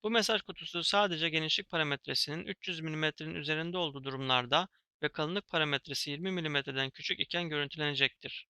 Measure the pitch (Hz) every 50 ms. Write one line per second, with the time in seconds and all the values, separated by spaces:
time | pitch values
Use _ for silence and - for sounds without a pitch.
0 | - 214 233 233 208 - 226 196 - - - - 165 - - 170 165 - - 202
1 | 208 196 170 156 160 165 156 160 156 156 - - - _ - 165 156 147 143 143
2 | _ - 139 - - - 147 165 - - 190 _ - - 175 160 160 160 156 156
3 | 156 151 - - 156 156 165 170 147 147 156 156 165 170 175 185 175 151 139 139
4 | 131 135 131 131 135 131 127 127 123 120 135 156 185 - _ _ _ _ _ _
5 | - 147 - - 156 156 180 202 - _ - 165 156 147 143 135 _ - 139 -
6 | - 151 143 151 175 190 190 180 165 156 147 143 139 143 135 135 135 135 - -
7 | 143 - - - - - - 175 175 165 151 147 143 143 - 156 151 147 143 135
8 | 139 131 - _ - 139 - - -